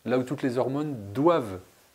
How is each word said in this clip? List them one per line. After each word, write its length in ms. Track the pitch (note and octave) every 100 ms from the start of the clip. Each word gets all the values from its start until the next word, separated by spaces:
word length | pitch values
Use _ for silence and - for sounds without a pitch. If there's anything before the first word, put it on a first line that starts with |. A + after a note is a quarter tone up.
là 140 | A2+ B2+
où 60 |
toutes 180 | B2+ C#3
les 160 | C#3 B2
hormones 560 | A#2+ C3+ D3+ C3 G2
doivent 460 | G#2 D3+ E3+ A#2 F#2 - _ _